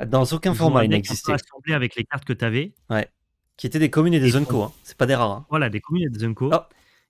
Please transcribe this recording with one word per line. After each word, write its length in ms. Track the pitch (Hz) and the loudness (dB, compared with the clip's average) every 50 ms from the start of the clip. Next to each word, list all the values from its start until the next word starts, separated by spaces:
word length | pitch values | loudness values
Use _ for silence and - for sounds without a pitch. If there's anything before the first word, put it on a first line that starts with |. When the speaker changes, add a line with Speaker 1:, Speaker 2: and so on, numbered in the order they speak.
| - 113 | -6 -2
Speaker 1:
Dans 160 | 131 131 131 | 0 2 2
aucun 280 | 127 160 160 - 185 175 | 0 -2 -2 -2 -2 0
Speaker 2:
Tu 40 | 107 | 2
joues 60 | 165 | 2
Speaker 1:
format, 160 | 160 131 127 | 4 4 4
Speaker 2:
un 40 | 110 | 4
Speaker 1:
il 40 | 107 | 4
Speaker 2:
deck 60 | 104 104 | 2 0
un 40 | |
peu 80 | 101 - | 0 -2
Speaker 1:
n'existait. 240 | 120 - - - - | -6 -6 -2 -2 -2
Speaker 2:
assemblé 400 | 135 - _ - 135 - 156 156 | -2 -2 _ -18 -12 -6 -4 -2
avec 220 | 143 123 120 - | -2 -2 -2 -4
les 80 | 123 117 | -6 -6
cartes 220 | - 143 135 - | -6 -8 -8 -6
que 80 | - - | -6 -4
t'avais. 400 | - 123 113 110 131 156 208 - _ _ - | -2 -2 -2 -2 -2 -4 -6 -10 _ _ -4
Speaker 1:
Ouais. 180 | 117 107 101 - _ _ _ _ _ _ _ _ _ - | -4 -2 -2 -4 _ _ _ _ _ _ _ _ _ -10
Qui 100 | - 131 | -8 -6
étaient 100 | - 156 | 0 0
des 140 | 156 139 | 0 2
communes 220 | - 156 160 175 170 | 2 2 2 4 4
et 40 | 151 | 4
des 140 | 131 123 120 | 4 4 4
Speaker 2:
Et 40 | 143 | 2
Speaker 1:
unco, 140 | 147 - - | 0 0 0
Speaker 2:
ton 100 | 113 101 | -2 -2
Speaker 1:
hein. 80 | 123 - - _ | -4 -8 -14 _
C'est 140 | - - - | -20 -4 -2
pas 80 | 131 | 0
des 80 | 123 139 | 0 2
rares, 160 | 120 117 104 | 0 0 -2
hein. 140 | 101 120 147 - | -2 -6 -8 -6
Speaker 2:
Voilà, 200 | 147 156 139 113 | -4 -2 -2 -2
des 100 | 101 107 | -4 -8
communes 220 | - - 160 180 170 | -6 -4 -4 -4 -2
et 60 | 143 | -4
des 140 | 117 107 113 | -4 -4 -4
unco. 260 | 113 110 - 127 143 | -4 -4 -4 -2 0
Speaker 1:
Oh. 60 | 165 170 - - _ _ _ _ _ _ _ | 0 -2 -2 -6 _ _ _ _ _ _ _